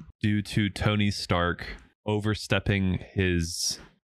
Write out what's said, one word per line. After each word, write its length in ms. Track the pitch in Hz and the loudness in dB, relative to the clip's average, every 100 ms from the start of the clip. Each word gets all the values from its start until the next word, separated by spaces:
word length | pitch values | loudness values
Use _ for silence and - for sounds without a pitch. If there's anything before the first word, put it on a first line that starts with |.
| - - | -12 -4
due 200 | 107 104 | 0 0
to 280 | - 110 104 | 0 0 0
Tony 420 | - 110 104 101 | 0 0 2 2
Stark 560 | - - 90 87 85 - - - _ 107 107 | 0 0 2 2 0 -8 -14 -18 _ -4 -2
overstepping 760 | 104 104 - 98 - 98 95 90 - | 0 -2 0 0 2 2 2 0 -2
his 640 | 101 92 87 82 - - - - _ | 0 2 2 0 -2 -6 -6 -12 _